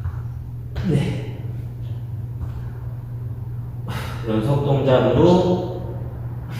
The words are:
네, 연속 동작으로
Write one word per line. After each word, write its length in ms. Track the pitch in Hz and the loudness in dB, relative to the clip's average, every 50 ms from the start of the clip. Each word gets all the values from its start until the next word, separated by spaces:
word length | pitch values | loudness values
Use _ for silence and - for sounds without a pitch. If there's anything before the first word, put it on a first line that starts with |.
| - - - - - - - - - - - - - - - - - 196 | -6 -6 -4 -4 -6 -6 -6 -8 -8 -8 -8 -8 -8 -8 -6 -2 0 2
네, 500 | 147 139 - - - - - - - - - - - - - - - - - - - - - - - - - - - - - - - - - - - - - - - - - - - - - - - - - - - - - - - - - - - - - - - - - 117 | 2 2 2 2 -2 -2 -4 -6 -6 -6 -6 -6 -6 -6 -8 -8 -8 -8 -6 -6 -6 -6 -6 -6 -6 -6 -6 -6 -6 -6 -6 -6 -6 -6 -6 -6 -8 -8 -8 -8 -8 -8 -8 -8 -8 -8 -6 -6 -6 -8 -8 -8 -6 -8 -8 -8 -8 -8 -6 -6 -6 -6 -6 -6 -6 -6 -2 0
연속 360 | 107 110 - 139 139 143 143 | 0 2 2 2 2 2 4
동작으로 1160 | 139 135 - - 131 127 127 - - - 139 160 175 180 180 180 180 180 - - - - - - - - - - - - - - - - - - - - | 4 4 4 6 6 6 8 8 6 6 8 8 8 8 8 8 6 4 2 2 -2 -4 -4 -4 -4 -4 -4 -6 -6 -6 -6 -6 -6 -6 -6 -8 -6 -6